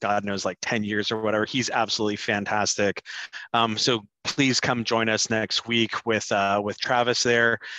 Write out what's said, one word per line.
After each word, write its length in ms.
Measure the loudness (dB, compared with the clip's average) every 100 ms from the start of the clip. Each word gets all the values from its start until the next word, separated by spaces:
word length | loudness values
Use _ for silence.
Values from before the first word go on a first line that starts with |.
God 240 | -2 0 0
knows, 180 | -4
like, 140 | -4 -6
ten 220 | -4 -2
years 280 | -2 -2 -2
or 100 | -2
whatever. 240 | 0 0 0
He's 240 | -2 -2
absolutely 480 | 0 0 0 -2 -2
fantastic. 840 | -2 -2 0 0 0 2 0 0 -8 -12 -12 -14 -4
Um, 240 | 0 2 2
so 280 | 2 0 -2 _
please 360 | -6 0 2 2
come 240 | 0 0
join 240 | 0 0 2
us 220 | 0 0
next 380 | 0 0 -2 0
week 380 | 0 0 -2 0
with, 240 | -2 0
uh, 300 | 0 2 2
with 140 | 0 -4
Travis 440 | 0 2 2 2
there. 340 | 2 4 4 0 -4